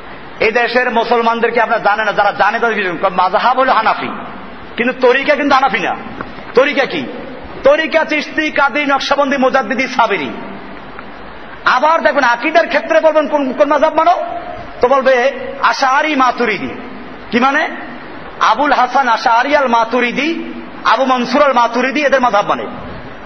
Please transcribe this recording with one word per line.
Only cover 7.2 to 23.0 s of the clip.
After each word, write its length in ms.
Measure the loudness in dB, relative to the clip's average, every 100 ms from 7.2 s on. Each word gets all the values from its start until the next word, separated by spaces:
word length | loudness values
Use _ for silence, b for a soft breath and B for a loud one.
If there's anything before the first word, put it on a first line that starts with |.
| -12 -14 -14 0
তরিকা 420 | 2 4 2 0
চিশতি, 460 | 0 -2 -4 -4 -2
কাদরি, 360 | 2 0 0 0
নকশবন্দি, 500 | 0 0 0 2 2
মুজাদ্দিদি, 520 | 2 2 0 -2 -2
সাবেরি। 420 | 0 2 0 -4 -8 -12 -12 -14 -16 -16 -16 -16 -16 -16 -16 -18 -4
আবার 360 | 0 2 4 4
দেখবেন 240 | 2 2
আকিদার 420 | 2 2 2 2 2
ক্ষেত্রে 340 | 0 0 2
বলবেন, 280 | 4 2 2
"কোন, 240 | 0 0
কোন 160 | 2 2
মাযহাব 260 | 2 2
মানো?" 220 | 2 2 2 -2 -8 -10 -12 -14 -2
তো 80 | 2
বলবে, 440 | 4 4 4 2 -2 -8 -2
"আশআরি, 540 | 0 2 2 2 2 2
মাতুরিদি।" 580 | 2 2 -2 -2 -6 -10 -12 -14 -14 -16 -4
কি 100 | 0
মানে? 280 | 2 2 -2 -6 -14 -14 -16 -16 -14 -2
আবুল 320 | 2 2 2
হাসান 360 | 2 2 2 2
আশআরি 480 | 2 2 2 2 2
আল 100 | 2
মাতুরিদি, 880 | 2 2 0 0 -2 -4 -4 -8 -12 -14 -4
আবু 200 | 0 2
মনসুর 380 | 2 0 2 2
আল 100 | 4
মাতুরিদি 520 | 4 2 2 -2 0
এদের 160 | 2 2
মাযহাব 260 | 2 2 0
মানে। 200 | -2 -6 -10 -14 -14